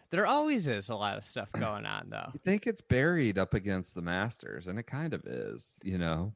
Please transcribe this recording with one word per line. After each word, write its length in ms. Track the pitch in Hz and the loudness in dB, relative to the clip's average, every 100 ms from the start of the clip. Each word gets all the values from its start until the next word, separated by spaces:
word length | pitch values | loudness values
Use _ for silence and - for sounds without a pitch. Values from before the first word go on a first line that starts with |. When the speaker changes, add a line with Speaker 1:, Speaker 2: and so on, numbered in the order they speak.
| - | -4
Speaker 1:
There 160 | 170 208 | 2 4
always 420 | 285 302 262 151 | 4 4 2 2
is 200 | 104 98 | 0 -2
a 60 | |
lot 240 | 107 101 101 | -2 0 -2
of 60 | |
stuff 260 | - 123 104 | -6 -8 -6
Speaker 2:
<clears throat> 60 | - | -2
Speaker 1:
going 280 | 113 104 104 | -2 -2 -4
on, 240 | 101 90 | -6 -6
though. 200 | 107 - | -8 -8
Speaker 2:
You 80 | 143 | -4
think 220 | 185 202 240 | 0 2 2
it's 140 | 220 | -2
buried 580 | - 127 156 175 120 95 | 2 4 6 4 4 4
up 160 | 95 | 2
against 400 | 110 98 95 90 | 2 0 0 -2
the 80 | 90 | -6
Masters, 640 | 85 90 113 - - 58 90 | -2 0 -2 -4 -10 -10 -6
and 120 | 104 | -8
it 80 | - | -6
kind 280 | 135 160 | -6 -4
of 100 | 104 - | -6 -6
is, 520 | 62 52 57 - - | -6 -6 -8 -14 -10
you 160 | 95 92 | -4 0
know. 360 | 85 80 98 | 2 0 -2